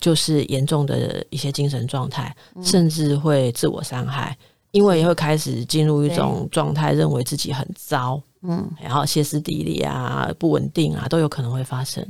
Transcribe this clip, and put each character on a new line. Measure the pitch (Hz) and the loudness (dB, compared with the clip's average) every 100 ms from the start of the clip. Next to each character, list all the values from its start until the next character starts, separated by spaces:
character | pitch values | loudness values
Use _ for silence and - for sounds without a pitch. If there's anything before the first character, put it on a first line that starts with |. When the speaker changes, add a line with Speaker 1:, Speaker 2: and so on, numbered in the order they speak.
Speaker 1:
就 | 175 | 2
是 | 160 - 147 | 2 2 2
严 | - 135 147 | 2 0 0
重 | 156 139 | 0 0
的 | 123 120 - - | 0 -2 -4 -6
一 | 139 | -6
些 | 139 | -4
精 | 139 143 | -2 -2
神 | 131 120 | -2 -4
状 | 139 127 | -4 -4
态， | 143 117 - - 180 | -6 -8 -12 -20 -6
Speaker 2:
嗯。 | |
Speaker 1:
甚 | 180 190 165 | 2 4 4
至 | 156 147 | 4 2
会 | 143 156 139 127 | 2 2 2 2
自 | 120 151 | 0 -2
我 | - | -2
伤 | - 127 127 | -6 -6 -4
害， | 135 - - _ _ _ | -4 -6 -10 _ _ _
因 | 202 | 4
为 | 202 165 | 6 6
会 | 170 | 4
开 | 165 151 156 | 2 2 0
始 | 139 120 123 | 0 -4 -2
进 | 156 151 | 2 4
入 | 147 | 4
一 | 147 | 2
种 | 135 135 127 151 | 2 0 0 -2
状 | 160 147 | -2 0
态， | 151 151 | 0 2
Speaker 2:
对。 | 143 | 2
Speaker 1:
认 | 156 | 2
为 | 131 | 0
自 | 123 143 | -2 -4
己 | 151 | -4
很 | 135 - - | -4 -6 -10
糟。 | - 143 123 139 - _ | -4 -2 -2 -4 -8 _
Speaker 2:
嗯。 | 180 170 - 156 | -4 -4 -4 -8
Speaker 1:
然 | - | -4
后 | 139 156 | 0 2
歇 | 156 | 0
斯 | 147 151 | 0 -2
底 | 156 156 | -2 -4
里 | 160 147 | -2 -2
啊， | 143 135 123 135 127 - | -2 -2 -4 -2 -4 0
不 | 165 | 2
稳 | 147 135 | 2 0
定 | 170 151 151 | 0 0 0
啊， | 135 | 0
都 | 165 | 0
有 | 151 | 0
可 | - | 0
能 | 120 | -4
会 | 127 | -4
发 | 131 127 | -4 -6
生。 | 135 - | -6 -8